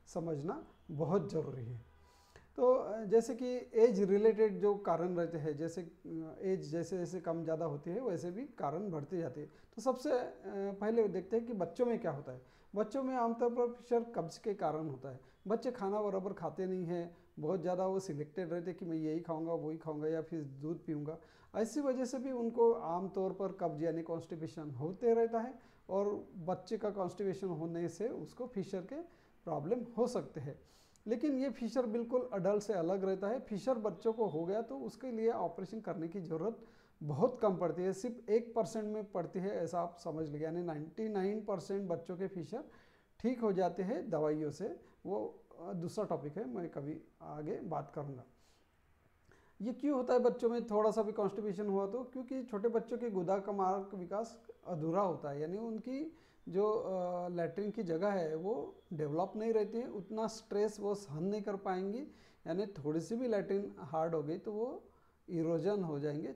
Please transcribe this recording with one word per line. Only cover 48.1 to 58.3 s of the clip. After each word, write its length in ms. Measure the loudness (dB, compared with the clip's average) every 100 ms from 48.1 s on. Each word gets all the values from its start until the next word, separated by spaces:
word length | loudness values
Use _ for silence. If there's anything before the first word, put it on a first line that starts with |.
| -8 -14 _ -20 _ _ _ _ _ _ _ _ -20 -20 -8
ये 120 | -6
क्यों 240 | 0 2 2
होता 160 | 6
है 60 | 6
बच्चों 300 | 6 4 2
में 180 | 2 2
थोड़ा 240 | 4 6
सा 100 | 4
भी 100 | 2
constipation 560 | 0 0 0 -4 -2 0
हुआ 200 | 2 2
तो? 160 | -2
क्योंकि 400 | -6 -8 -6 -6
छोटे 240 | -4 0 2
बच्चों 300 | 2 0 -2
के 120 | -2
गुदा 300 | 0 2 0
का 120 | 0
मार्ग 480 | 0 2 2 -2 -8
विकास 480 | -4 -4 -4 -10 -18 -14 -6
अधूरा 340 | -2 2 4
होता 280 | 2 0 -4
है, 120 | -2
यानी 160 | -2 -2
उनकी 600 | -4 -4 -4 -6 -6 -10 -20 _ -4
जो, 220 | 2 2
अ, 580 | 2 0 -2 0 -2 -2
lettering 420 | 0 -2 0 -2
की 120 | -2
जगह 260 | -2 2 2
है 260 | 2 0